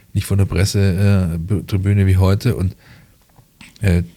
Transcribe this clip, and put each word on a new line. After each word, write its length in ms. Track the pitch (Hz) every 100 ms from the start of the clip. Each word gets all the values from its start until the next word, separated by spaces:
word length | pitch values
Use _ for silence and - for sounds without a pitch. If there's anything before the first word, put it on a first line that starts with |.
| _
nicht 100 | 104
von 140 | - 101
der 80 | 95
Presse, 880 | 87 98 101 98 90 101 98 90
äh, 40 | 82
B-, 240 | 85 98 -
Tribüne 400 | 98 95 101 95
wie 100 | 92
heute. 400 | 95 101 120 92
Und, 180 | 95 - - - - _ _ - _ _ - _
äh, 200 | 101 87 85